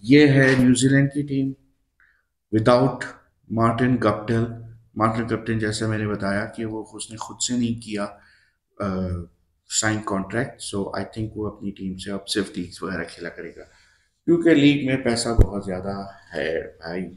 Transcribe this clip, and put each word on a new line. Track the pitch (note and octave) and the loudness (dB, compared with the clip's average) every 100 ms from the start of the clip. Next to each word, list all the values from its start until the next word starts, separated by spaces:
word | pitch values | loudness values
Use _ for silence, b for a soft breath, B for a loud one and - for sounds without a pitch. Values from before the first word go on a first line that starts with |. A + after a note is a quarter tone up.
ये | G#2 C#3+ D3 | 8 8 8
है | C3+ C3+ C3 | 8 6 6
न्यूजीलैंड | B2+ B2 C3 C#3 C#3 | 6 6 4 4 2
की | D3 | 0
team | C#3+ C3+ C3+ C3+ _ _ _ _ _ _ _ _ _ A2 | -4 -2 -2 -6 _ _ _ _ _ _ _ _ _ 0
without | A2 B2 C3+ - - - _ _ _ | 4 4 4 -2 -12 -16 _ _ _
Martin | A2 A2+ A#2 B2+ B2 | 0 0 2 0 2
Guptill। | A2 - - A2+ A#2+ - - - _ - | 0 0 -2 -2 -2 -6 -16 -20 _ -2
Martin | A2 A2+ A2 | 0 0 -2
Guptill | A2 - A2+ | -4 -2 -2
जैसा | G#2+ G#2+ A2 | -2 -2 -2
मैंने | G#2+ G#2+ | -2 -2
बताया | G2+ G2 G2 | -4 -2 -4
कि | G#2+ - | -4 -8
वो | A2+ A2 | -8 -8
उसने | G#2 G#2+ - A2 | -10 -14 -14 -12
खुद | - G2+ | -12 -8
से | - B2 | -4 -2
नहीं | A#2 A2+ | -2 -4
किया, | A2 G#2 G2+ - b b b b _ _ | -6 -6 -6 -10 b b b b _ _
अ, | G2+ F#2 F#2 F2+ E2+ _ _ _ _ | -6 -4 -4 -6 -10 _ _ _ _
साइन | - A2 G#2+ | -2 0 -2
contract। | G#2+ G2 F#2+ A2+ C#3 - | -2 -4 -4 -4 -6 -8
So | - G2+ | -10 -6
I | F#2+ - | -6 -6
think | G2+ - A2 A2 | -10 -8 -8 -6
वो | G#2 | -8
अपनी | - G2+ | -8 -12
team | G2 F#2+ F#2 | -8 -10 -10
से | G#2 | -8
अब | G2 - | -10 -6
सिर्फ | - F#2+ - | -4 -4 -6
लीग्स | F2 - | -10 -10
वगैरह | F2 F#2 | -8 -8
खेला | E2+ - E2+ | -8 -10 -14
करेगा | - E2 - - b b b b _ | -12 -16 -16 -20 b b b b _
क्योंकि | - E3+ E3+ | 0 2 6
league | D#3 C#3+ C#3+ C3 | 6 6 4 0
में | C3 | -2
पैसा | B2 A#2 A#2+ | 0 -2 -2
बहुत | A#2 - G2+ | 4 4 4
ज़्यादा | G2 F#2 F#2+ G2 G2 - _ | -6 -8 -6 -8 -10 -16 _
है | E2 D2+ E2 | -6 -4 -4
भाई। | - - E2 F2 F2 | -6 -14 -10 -8 -10